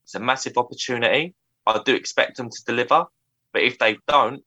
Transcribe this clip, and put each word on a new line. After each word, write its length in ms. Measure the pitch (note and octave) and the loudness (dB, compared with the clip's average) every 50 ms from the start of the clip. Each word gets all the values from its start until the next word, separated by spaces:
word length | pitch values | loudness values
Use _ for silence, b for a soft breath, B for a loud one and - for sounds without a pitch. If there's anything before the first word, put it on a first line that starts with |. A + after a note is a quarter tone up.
| _ - | _ -12
It's 60 | - | -10
a 40 | F#2 | -4
massive 380 | F#2 B2 C3 C3+ - C3 A#2 | -2 -2 -2 -2 -4 -2 -2
opportunity. 800 | A#2+ A#2+ - - - - - B2 A#2 A#2+ - A2+ C#3+ D#3+ F3+ - _ _ _ _ _ _ | -2 -2 -2 -6 -10 -6 -4 -2 0 0 2 2 0 -2 -4 -10 _ _ _ _ _ _
I 120 | A2 A2 G#2+ - | -2 -2 0 0
do 80 | C3+ B2 | 0 0
expect 440 | - - - - - - - - | 0 -2 -4 0 0 -2 -2 -2
them 120 | - B2 A2 | -10 -12 -12
to 140 | - - - | -12 -10 -6
deliver, 400 | - A#2 A#2+ A#2+ - C#3+ D#3+ F3 - _ _ _ _ _ _ _ _ - | -4 -2 -2 2 2 2 2 2 0 _ _ _ _ _ _ _ _ -2
but 80 | G2+ | 0
if 160 | F2 B2 B2 | 0 0 0
they 180 | - A#2+ A2 G#2+ - _ | 2 0 0 0 -2 _
don't 340 | - D3 C#3+ A#2+ A2 C3+ C#3+ _ | 2 4 4 4 4 -2 -8 _